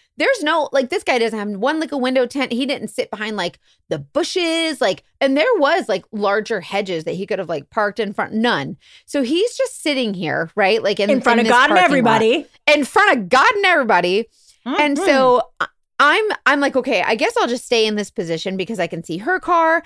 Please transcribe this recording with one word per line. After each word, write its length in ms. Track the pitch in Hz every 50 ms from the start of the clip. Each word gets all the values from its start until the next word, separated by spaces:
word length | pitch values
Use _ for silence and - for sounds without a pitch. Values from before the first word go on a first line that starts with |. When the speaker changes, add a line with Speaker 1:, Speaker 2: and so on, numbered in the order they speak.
| _ _ _
Speaker 1:
There's 260 | - 311 494 554 440 311
no, 260 | 294 330 330 285 - -
like, 180 | 277 269 240
this 120 | 349 403 -
guy 160 | 370 285 240
doesn't 200 | 226 226 220 214
have 100 | 202 208 208 190
one 220 | 208 269 311 320
lick 100 | 320 - 285
of 80 | 277
window 260 | 247 254 254 262 247
tint. 260 | 247 - 285 262 - 240
He 140 | 233 277
didn't 220 | 254 277 - 220 220
sit 220 | - - - -
behind, 260 | - 202 214 214 214
like, 220 | 202 175 175 - _ _ _ _ _ _ _
the 100 | 165 147
bushes, 840 | 143 - _ 285 349 - - 370 349 330 320 330 330 320 294 -
like, 220 | 254 202 185 - _ _ _ _
and 160 | - 277 269
there 160 | 285 320 523 494
was, 320 | 381 285 277 330 381 - -
like, 160 | 196 190 - _ -
larger 480 | 208 202 196 202 214 208 - 233 190
hedges 440 | 165 - - 202 208 185 185 160 156
that 100 | 165 147
he 120 | 175 202
could 120 | - 214 185
have, 100 | 185 156
like, 220 | 170 147 135 _
parked 280 | _ 226 208 202 196 -
in 140 | 220 202 202
front. 200 | - 190 - -
None. 420 | 220 226 247 220 151 139 147 185 - _ - - - _
So 160 | - - 285 262
he's 340 | 226 302 349 415 480 -
just 260 | - 539 466 - - -
sitting 320 | 320 294 262 254 214 202
here, 360 | 175 190 151 135 147 165 170 -
right? 280 | 208 202 190 214 226 233
Like, 180 | 196 202 -
in, 100 | 196 208
Speaker 2:
In 100 | 277 262
front 200 | - 254 233 226
Speaker 1:
in 60 | 233
Speaker 2:
of 20 | 226
Speaker 1:
this 80 | 254
Speaker 2:
God 140 | 247 262 294
and 80 | 311 -
Speaker 1:
parking 260 | 370 330 285 269 233
lot. 180 | 233 220 220 220
Speaker 2:
everybody. 240 | 220 254 320 285 - _ _ _ - 302
Speaker 1:
In 120 | 294 277
front 340 | - - 427 403 415 320 247
of 100 | 196 175
God 240 | - 254 302 440 494
and 100 | 403 392
everybody. 600 | 370 349 311 262 214 202 175 175 180 185 202 226 - _ _ _ _ _ _ _
And 300 | 233 277 285 294 294 285
Speaker 2:
Mm-hmm. 100 | 285 381
Speaker 1:
so 360 | 381 277 262 262 254 247 240 - - _ _
I, 60 | - - - _ _ _ _ - 262
I'm, 200 | 294 320 403 427 427 - - -
I'm 120 | 254 277 285
like, 140 | 285 269 -
"Okay, 260 | 262 233 254 247 185 175
I 120 | - 226
guess 220 | 208 294 427 -
I'll 100 | 494 403 240
just 160 | 240 247 -
stay 220 | - 247 226 220
in 80 | 220 214
this 160 | 208 202 -
position 460 | - - 180 165 165 160 - 190 190
because 240 | 190 185 - 226 190
I 80 | 170 170
can 160 | - 165 170
see 140 | - 160 175
her 200 | 214 311 370 359
car, 460 | - - 359 339 330 320 320 339 -